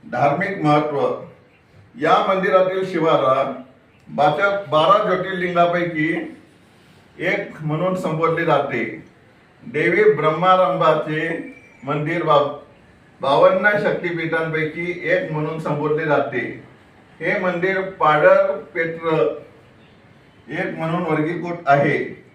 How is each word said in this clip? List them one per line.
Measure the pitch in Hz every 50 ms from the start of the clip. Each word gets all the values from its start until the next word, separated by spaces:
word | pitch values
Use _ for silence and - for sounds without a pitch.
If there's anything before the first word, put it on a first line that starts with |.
| _ - -
धार्मिक | 123 139 143 143 - 196 190 - - 156
महत्त्व, | 151 147 151 151 - 143 139 123 - - - - - - - - _ _ _ _ _ _ - - _ _ 120
या | 143 151 - 160 160 196 190
मंदिरातील | 185 185 202 190 185 185 185 185 190 185 185 185
शिवाला | 165 156 160 151 139 135 131 131 131 135 127 123 - - - - _ _ _ _ _ _ - 113
बाच्या-, | 113 143 151 151 151 202 202 202 202 - 139
बारा | 143 156 - 208 202 208 - 180
ज्योतिर्लिंगापैकी | 185 185 180 185 190 180 175 180 175 170 170 175 175 175 170 165 160 156 156 160 165 - - - - - - _ _ _ _ _ _ _ _ - - - _ _ _ -
एक | 151 180 202 196 - - - -
म्हणून | 156 147 151 160 175 185 185
संबोधले | - - 165 156 156 165 160 165 165 165
जाते. | 160 151 143 147 - - - - - - - - - _ _ _ _ _ _ _ _ _ _ -
देवी | 113 113 151 160 170 180 202 214 - 147
ब्रह्मारंभाचे | 139 151 156 160 160 180 185 185 185 185 - - 165 165 160 156 156 - 156 156 151 160 165 165 - - - - - - - - - -
मंदिर | 139 147 147 151 151 170 175 165
बा-, | 160 151 143 147 139 - - - - - _ - - - _ _ _ _ _
बावन्न | 127 135 143 147 175 185 190 196 202 208 208 208 -
शक्तिपीठांपैकी | 180 147 - 175 175 170 165 160 151 151 165 165 160 151 156 156 151 - 165 170 175 170 - -
एक | 156 175 185 - 160 156
म्हणून | 151 151 151 160 156
संबोधले | - 160 147 147 151 151 151 151 160
जाते. | 151 143 139 - - - - - - - - - - - - - _ _ - - _ - -
हे | - - 143 156
मंदिर | 185 180 175 170 175 190 190 190
पाडर | 190 - - - 160 151 151 151 156 185 190 196 196 - 147 147 - - -
पेत्र | 170 165 165 165 - 165 165 156 156 143 - - - - - - - - - - - - - - - _ - - - - - _ - - -
एक | 143 170 185 180 - -
म्हणून | 160 165 160 180 180
वर्गीकृत | 160 156 147 151 156 175 156 170 175 170 170 -
आहे. | 143 139 143 139 147 139 131 - - - - - -